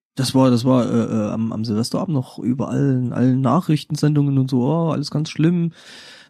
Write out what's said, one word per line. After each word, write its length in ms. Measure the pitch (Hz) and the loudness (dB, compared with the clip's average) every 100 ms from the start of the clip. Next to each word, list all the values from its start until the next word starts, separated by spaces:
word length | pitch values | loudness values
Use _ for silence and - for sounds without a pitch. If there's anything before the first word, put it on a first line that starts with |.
| _ - | _ -6
Das 200 | 131 131 | 0 4
war, 160 | 131 | 4
das 120 | 120 | 4
war, 220 | 127 127 107 | 2 2 2
äh, 420 | 117 107 113 104 | 0 0 -2 -2
äh, 40 | |
am, 200 | 110 113 | -4 -4
am 140 | 110 117 | -4 -2
Silvesterabend 480 | 104 117 - 190 | -2 -2 -4 -2
noch 260 | 139 - - | -4 -4 -6
überall 600 | 120 131 - 131 139 127 | -4 -2 -2 0 0 0
in 100 | 120 | -2
allen 280 | 110 127 127 | 0 2 2
Nachrichtensendungen 960 | 139 156 175 151 - 147 151 147 143 135 | 2 2 2 -2 -2 -2 2 2 2 2
und 120 | 131 | 2
so, 120 | 131 | 0
„Oh, 280 | 127 165 165 | 2 0 0
alles 180 | 131 143 | -2 -4
ganz 180 | 151 160 | -4 -4
schlimm.“ 440 | - 160 175 170 - - - - - - | 0 2 2 -2 -6 -20 -20 -20 -20 -4